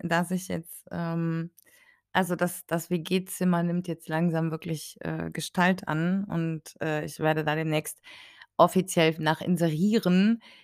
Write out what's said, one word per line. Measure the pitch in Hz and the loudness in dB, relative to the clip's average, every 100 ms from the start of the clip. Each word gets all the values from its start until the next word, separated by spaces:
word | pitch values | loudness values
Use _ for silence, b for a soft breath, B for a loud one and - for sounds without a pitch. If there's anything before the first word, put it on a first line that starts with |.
dass | 170 170 175 | -2 0 0
ich | 185 185 | -4 -4
jetzt, | 175 165 - - | -6 -8 -18 -10
ähm, | 175 170 165 165 165 165 _ b b b b b | -6 -4 -2 -2 -2 -6 _ b b b b b
also, | 190 185 175 | -2 0 0
das, | 180 - - | -2 -4 -4
das | 165 - | -4 -2
W-G-Zimmer | 180 160 185 185 - 180 170 | -4 0 -2 -2 -2 0 2
nimmt | 170 175 175 | 0 -2 -4
jetzt | 165 - | -8 -4
langsam | 156 175 160 160 | 0 0 0 -2
wirklich, | 160 170 156 - - | -4 -6 -8 -8 -10
äh, | 165 160 165 | -8 -6 -6
Gestalt | 165 - - 180 185 - | -6 -6 2 2 2 0
an | 156 170 196 202 | 0 0 0 -2
und, | 165 165 160 - - | -2 -2 -4 -10 -6
äh, | 160 151 147 | -4 -2 -4
ich | 147 | -2
werde | 156 156 | 0 2
da | 156 151 | 0 -2
demnächst | 160 156 - - B B B B B - | 0 -2 -2 -12 B B B B B 4
offiziell | 175 190 185 - 160 160 | 6 6 2 4 4 4
nach | 156 160 | 0 0
inserieren. | - 175 170 151 202 220 180 180 208 233 B B | 0 2 2 2 2 2 4 6 6 2 B B